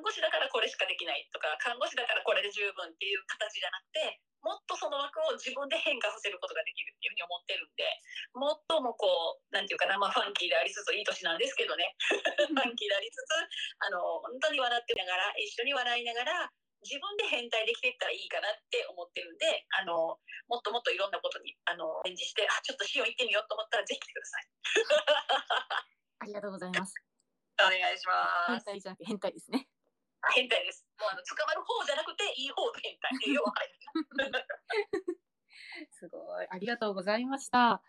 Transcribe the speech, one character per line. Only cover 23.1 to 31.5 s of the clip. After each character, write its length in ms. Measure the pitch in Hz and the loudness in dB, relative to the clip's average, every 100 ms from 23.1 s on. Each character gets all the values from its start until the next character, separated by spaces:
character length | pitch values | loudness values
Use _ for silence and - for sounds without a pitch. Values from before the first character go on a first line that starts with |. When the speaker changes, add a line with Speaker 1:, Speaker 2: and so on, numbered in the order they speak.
Speaker 1:
っ 40 | - | 0
て 80 | |
み 80 | 240 | 0
よ 80 | 202 | 0
う 80 | 214 | 0
と 60 | |
思 100 | 208 | -4
っ 40 | 220 | -2
た 80 | 233 | 0
ら 60 | |
ぜ 100 | 165 | 0
ひ 60 | 185 | -4
来 60 | - | -8
て 40 | |
く 80 | - | -12
だ 60 | - | -10
さ 120 | - | -10
い。 80 | - _ | -10 _
<laughs> 1200 | - - 226 302 - 285 - 269 - - - - - _ _ - | 0 2 6 6 6 4 4 0 2 -2 -2 -4 -6 _ _ -14
Speaker 2:
あ 40 | 226 | -10
り 60 | |
が 80 | 202 | -8
と 60 | 202 | -8
う 20 | |
ご 60 | 190 | -6
ざ 100 | 185 | -4
い 20 | |
ま 140 | 185 - | -2 -2
す。 80 | - _ _ _ _ _ - | -8 _ _ _ _ _ 4
Speaker 1:
お 40 | |
願 120 | 196 185 180 | 6 6 4
い 60 | 175 | 2
し 80 | 185 | 2
ま 400 | 180 175 180 196 | 2 4 2 2
す。 60 | |
Speaker 2:
変 80 | 233 208 | 0 -4
態 80 | 202 | -8
じ 80 | 190 | -8
ゃ 40 | |
な 40 | 185 | -10
く 40 | |
て 40 | |
変 140 | 165 208 | -6 -4
態 140 | 190 | -4
で 40 | 175 | -6
す 100 | - | -4
ね。 180 | 233 - _ _ _ _ _ | -4 -4 _ _ _ _ _
Speaker 1:
あ、 80 | - | 4
変 160 | - 254 | 4 6
態 160 | 226 | 2
で 80 | - | 0
す。 140 | - _ - | -8 _ -4
も 80 | 214 | -2
う、 40 | |
あ 40 | |
の、 80 | 190 | -2
捕 120 | - - | -6 -4
ま 60 | - | 0